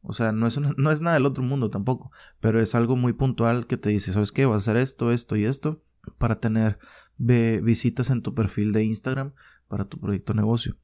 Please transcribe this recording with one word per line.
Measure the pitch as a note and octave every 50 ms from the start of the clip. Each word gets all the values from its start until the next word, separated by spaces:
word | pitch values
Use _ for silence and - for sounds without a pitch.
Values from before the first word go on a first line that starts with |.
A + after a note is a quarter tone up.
| _
O | - -
sea, | - A#2 A2 G#2+
no | A2 A2+ A#2
es | A2+
una, | C#3+ D3 C#3 C3+
no | - C3+ D3+
es | D#3 D3+
nada | D#3+ E3+ E3
del | D3 C3
otro | C#3+ C3+ C3 B2+
mundo | B2 C#3 C#3+ A#2+ G#2
tampoco, | F#2+ - G2+ A2+ C3 - - - _ - - - _ _
pero | - A2 A2 A2+
es | A2+ G#2 -
algo | A#2+ A#2 A#2 C3
muy | B2+ B2 B2 A#2
puntual | - C3 C3+ A#2 - A#2+ A#2 A#2 B2 A#2
que | - B2+
te | A2 - G#2
dice, | G#2 G2+ - - F#2
"¿Sabes | G#2 G#2 G2+ -
qué? | - C3+
Vas | C3 A2
a | G#2+ G2 A2
hacer | G#2+
esto, | A#2 C3 C3 - _ A#2+ A#2+ A#2+
esto | A#2+ A#2 _ A2+
y | G#2+ G#2
esto | A2 C3+ C3+ - D3+ D#3 - _ _ _ _ _ - - _
para | B2 A#2 A2 -
tener | - A#2 A2 A2 A2 A2 G#2 - - - - - - _ _
ve-, | - B2 A#2 B2 A#2+ A#2 A2+ A2+ G2+ -
visitas | A2+ A#2 - - B2 A2+ - A#2+ A2+
en | C3 A#2+ -
tu | A2 G2
perfil | - A2 G2 - - G#2 G#2+ G#2
de | G#2+ G#2+
Instagram | A2 A2 G#2 - B2+ C3 C3+ C3+ C#3 C#3 _ - - _ _ _ _
para | - G2 G2
tu | G2 - -
proyecto | - G2 G2+ F#2+ - - A#2+
negocio". | A2 G#2+ G#2+ A#2 A2+ - - - _